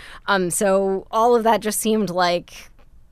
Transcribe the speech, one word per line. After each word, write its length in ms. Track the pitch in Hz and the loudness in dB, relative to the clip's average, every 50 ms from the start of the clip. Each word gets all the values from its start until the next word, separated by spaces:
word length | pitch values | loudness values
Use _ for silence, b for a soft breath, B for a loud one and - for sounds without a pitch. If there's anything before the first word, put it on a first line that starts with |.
| B B B B - | B B B B -4
Um, 220 | - 202 190 185 175 | -2 0 0 0 -2
so 560 | 160 - 214 196 190 196 196 190 190 190 - - | -2 -2 0 2 2 2 0 0 -2 -4 -6 -4
all 240 | - 220 226 247 240 | 0 2 4 4 4
of 80 | 233 | 4
that 180 | 220 226 220 196 | 4 2 2 0
just 200 | 214 214 208 - | 0 -4 -4 -2
seemed 280 | - 214 220 220 208 170 | -2 0 0 0 0 -2
like, 600 | 175 180 180 175 175 175 170 - - - - - - - - - - - - - | 0 0 0 2 0 -2 -4 -10 -18 -20 -20 -20 -20 -20 -20 -20 -20 -20 -20 -20